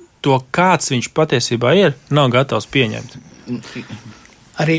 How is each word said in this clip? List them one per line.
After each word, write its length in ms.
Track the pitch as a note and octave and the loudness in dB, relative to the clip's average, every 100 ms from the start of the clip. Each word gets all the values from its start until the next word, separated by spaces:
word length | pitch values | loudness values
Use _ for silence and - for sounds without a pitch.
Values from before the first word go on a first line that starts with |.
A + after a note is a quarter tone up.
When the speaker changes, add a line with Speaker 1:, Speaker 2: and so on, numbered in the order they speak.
| - _ | -20 _
Speaker 1:
to, 200 | D3 C3 C3 | 0 0 -2
kāds 380 | - F#3 F3 - | 0 2 2 0
viņš 180 | B2+ - | -4 -4
patiesībā 640 | - D#3 C3 - A#2 A#2+ F3+ | 0 0 0 0 0 2 4
ir, 180 | F3+ C3+ - | 2 0 -2
nav 200 | D3 C3+ | 0 2
gatavs 360 | A#2+ C3+ A2 - | 2 0 -2 -2
pieņemt. 500 | C#3 A2+ A2 A2+ - - - - A#2+ - - - G#2+ A2+ - - - - - | -2 -2 -4 -12 -18 -20 -20 -12 -12 -12 -16 -16 -16 -18 -20 -20 -20 -16 -4
Speaker 2:
Arī 200 | D#3 | 0